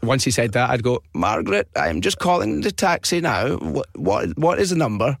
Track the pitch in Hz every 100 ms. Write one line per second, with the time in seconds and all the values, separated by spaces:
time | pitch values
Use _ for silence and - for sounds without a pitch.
0 | 117 135 131 120 117 113 123 127 117 123
1 | - - 90 107 - - - - 73 80
2 | 180 196 175 175 104 - - 190 190 170
3 | - 175 165 104 113 87 80 78 - -
4 | - 101 - 85 160 180 196 175 139 104
5 | 113 135